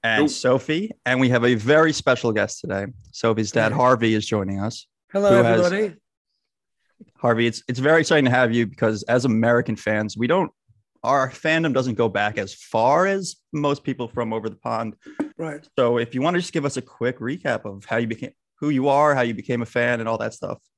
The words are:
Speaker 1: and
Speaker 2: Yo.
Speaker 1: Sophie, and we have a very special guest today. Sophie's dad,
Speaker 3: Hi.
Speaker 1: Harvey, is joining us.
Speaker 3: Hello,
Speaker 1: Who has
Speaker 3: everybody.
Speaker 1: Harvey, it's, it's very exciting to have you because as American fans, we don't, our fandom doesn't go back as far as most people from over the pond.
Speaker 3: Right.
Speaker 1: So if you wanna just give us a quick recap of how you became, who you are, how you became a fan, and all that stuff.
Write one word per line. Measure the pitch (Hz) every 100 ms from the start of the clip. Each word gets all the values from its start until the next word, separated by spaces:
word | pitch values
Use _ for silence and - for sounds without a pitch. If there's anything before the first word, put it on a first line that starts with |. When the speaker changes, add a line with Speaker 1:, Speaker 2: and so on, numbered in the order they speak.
Speaker 1:
and | 117 110
Speaker 2:
Yo. | 147
Speaker 1:
Sophie, | - 127 127 - 156 214 - -
and | 127
we | 131
have | 123
a | 120
very | 120 110 151 160
special | 151 - 123 120
guest | 107 104 -
today. | - 98 101 - -
Sophie's | - 117 110 107
dad, | 117 110
Speaker 3:
Hi. | 131
Speaker 1:
Harvey, | 123 123 113
is | 107 104
joining | 110 98 98
us. | 104 - - _ _
Speaker 3:
Hello, | 196 202
Speaker 1:
Who | 196
has | - - 175
Speaker 3:
everybody. | 196 214 160 _ _ _ _ _ _ _ _ _ _ - _
Speaker 1:
Harvey, | 123 113 117
it's, | 113 -
it's | 123
very | 135 165
exciting | 156 160 131
to |
have | 123 123
you | 117 113
because | - 113 107
as | - 123
American | 123 110 113 120 120 110
fans, | - 107 107 107
we | 123
don't, | 175 185 _ _ _ _ _
our | 117 139 131
fandom | - 160 160 165
doesn't | 131 127
go | 113 117
back | 98 104 110
as | 98
far | - - 117 117 151 190
as | 196 175 - _
most | 151 147 143
people | - 127 117
from | - 113
over | 110 110
the | -
pond. | 120 113 113 107 - - - -
Speaker 3:
Right. | 160 147 _ -
Speaker 1:
So | 123 120
if | 117
you | 127
wanna | 151 175
just | 170
give | 170
us | 143 -
a |
quick | 117 - 120 120
recap | 117 165 143 110
of | 107 98
how | - 113
you | 117
became, | 113 127 _ _ _
who | 151
you | 135 139
are, | 139 151
how | 139
you | 120
became | 113 - 120
a | 117
fan, | 123 120 120
and | 113
all | 113
that | 113
stuff. | - - - _